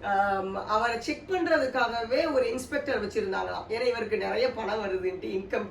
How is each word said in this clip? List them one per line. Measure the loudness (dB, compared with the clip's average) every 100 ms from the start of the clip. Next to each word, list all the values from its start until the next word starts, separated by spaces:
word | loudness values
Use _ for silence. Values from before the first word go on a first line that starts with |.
ஆம், | 0 2 4 2 -2 -4 0
அவரை | 2 2 0
செக் | -4 -6 -2
பண்றதுக்காகவே | 0 4 4 4 2 0 0 0 2 4
ஒரு | 2 2
இன்ஸ்பெக்டர் | 0 -2 -2 0 -2 -2
வச்சிருந்தாங்களாம். | -2 0 -2 -2 -6 -4
ஏன்னா | 0 0
இவருக்கு | 0 0 0
நிறைய | 0 2 2
பணம் | 0 -2 -2
வருதுன்ட்டு | -2 -2 -2 -4 -4
இன்கம் | -4 -2 -4 -2